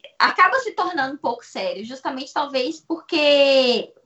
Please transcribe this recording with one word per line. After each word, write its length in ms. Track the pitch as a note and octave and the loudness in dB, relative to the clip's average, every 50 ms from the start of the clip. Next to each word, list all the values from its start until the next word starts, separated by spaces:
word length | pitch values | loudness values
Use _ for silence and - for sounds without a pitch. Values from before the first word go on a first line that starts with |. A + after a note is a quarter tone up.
| - - _ - | -20 -12 _ 0
acaba 400 | - - - - F#4 F#4 B4+ C5+ | 0 0 4 4 4 4 4 2
se 120 | B4+ G#4+ | -2 -4
tornando 420 | E4+ - F4+ F4+ F4+ D4 C4 C4+ D4 | -4 -4 -4 -4 -2 -4 -6 -6 -6
um 40 | C#4 | -6
pouco 260 | - C4+ A#3 - - | -4 -4 -6 -6 -8
sério, 400 | - - - F#3+ F3+ E3+ F#3+ A3 | -14 -10 -6 -6 -6 -6 -8 -10
justamente, 480 | A#3 C4 C4 - D4+ C4+ C4 C#4 - - | -12 -12 -10 -8 -8 -8 -8 -10 -8 -4
talvez, 480 | D#4 D4 C#4 C4 C4 B3+ D4+ D#4+ - | -4 -4 -2 -2 -2 -2 -4 -6 -8
porque 1120 | _ - E4 E4 - - F4 D4+ D4+ D4 D4 C#4+ C#4 C#4 C4+ C4 B3+ B3 A#3 G#3 - - - _ _ | _ -8 -8 -8 -6 -4 -2 2 4 4 4 6 6 6 4 4 4 2 2 0 -2 -8 -14 _ _